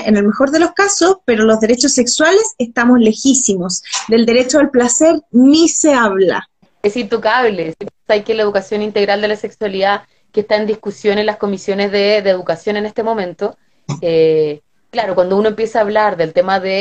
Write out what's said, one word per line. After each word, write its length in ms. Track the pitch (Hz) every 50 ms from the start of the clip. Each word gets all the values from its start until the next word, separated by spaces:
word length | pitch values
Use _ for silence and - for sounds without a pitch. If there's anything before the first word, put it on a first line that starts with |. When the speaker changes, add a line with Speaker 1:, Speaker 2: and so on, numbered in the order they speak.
| -
Speaker 1:
en 100 | - 214
el 80 | 202 202
mejor 260 | 208 208 - 269 269
de 100 | 302 320
los 120 | 339 330
casos, 460 | - - 403 403 - - 339 370 392 - _
pero 180 | 254 226 214 220
los 160 | 220 220 220
derechos 320 | 220 208 247 240 302 269
sexuales 640 | - 254 233 240 - - 302 330 381 427 453 - -
estamos 440 | - 247 233 - 247 233 247 247 240
lejísimos. 800 | 220 214 220 - - 269 247 - - - 196 180 175 190 - - - - - - - -
Del 160 | 226 226 226
derecho 360 | 226 233 247 254 254 302 302
al 100 | 302 294
placer 500 | - 240 240 240 - - 311 330 330 311 - _
ni 380 | - 240 262 277 294 320 339 311
se 240 | - - - 302
habla". 560 | 277 247 233 208 190 190 190 165 110 - - - _ _ _ _ _ _
Speaker 2:
Es 140 | - 208 208
intocable. 800 | 247 220 - 233 220 214 214 226 254 247 220 202 175 165 160 160 - 202 - - _ _ -
Hay 140 | 214 208
que 120 | 208 - 220
la 80 | 220
educación 380 | 214 208 202 196 190 - 214 208
integral 400 | 208 214 208 208 202 202 202 208
de 80 | 214 208
la 80 | 214
sexualidad 680 | 208 - 208 - - 214 202 190 190 196 196 202 202 - _ _ _ _ _
que 80 | - 214
está 160 | 202 - 214
en 100 | 208 214
discusión 520 | 208 208 214 - 202 196 - - 208 196 208
en 80 | 214
las 100 | 208 208
comisiones 560 | - 214 202 190 185 - 202 190 202 202 202
de, 300 | 196 202 196 202 214 208
de 80 | 190 196
educación 480 | 185 180 175 170 165 160 - 208 208 208
en 80 | 208
este 160 | 214 - 240
momento. 520 | 214 226 226 214 185 180 165 - 202 226 - _ _ _ _ _ _ - 143 156
Eh, 600 | 175 165 165 160 160 160 160 156 156 147 151 147 _ _ _ _ _ _
claro, 240 | - 233 214 190 180
cuando 220 | 185 180 180 196
uno 140 | 202 214 220
empieza 280 | 208 226 220 214 - 233
a 40 |
hablar 340 | 208 202 214 214 214 208 185
del 160 | 170 165 156
tema 260 | - 180 180 190 196 190
de 220 | 185 190 190 196